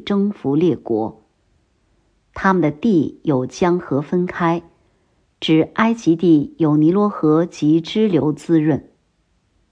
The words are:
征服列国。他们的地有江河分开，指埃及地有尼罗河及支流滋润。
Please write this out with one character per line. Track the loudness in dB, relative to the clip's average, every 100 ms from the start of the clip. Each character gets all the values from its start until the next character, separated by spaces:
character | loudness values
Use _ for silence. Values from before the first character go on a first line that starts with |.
征 | -2 -2 -2
服 | -4 -4
列 | 0 0 -2
国。 | -4 -4 -4 -10 _ _ _ _ _ _ _ _ _ _ _
他 | -4 0
们 | 2
的 | 0
地 | 0 0 0 0 -4
有 | -4 -2 -4
江 | -2 -2 -2
河 | -2 -4
分 | -2 -2 -2
开， | -2 -2 -2 -8 _ _ _ _ _ _ _
指 | 0 2 2
埃 | 0 -2
及 | 0 0
地 | 2 4 2 2 -2
有 | 0 2
尼 | 2
罗 | 2 0
河 | 0 0 2 0
及 | -2 0 0
支 | 0 -2 0
流 | 0 -2
滋 | -4 -2 0
润。 | 2 -2 -6 _ _ _ _ _ _ _ _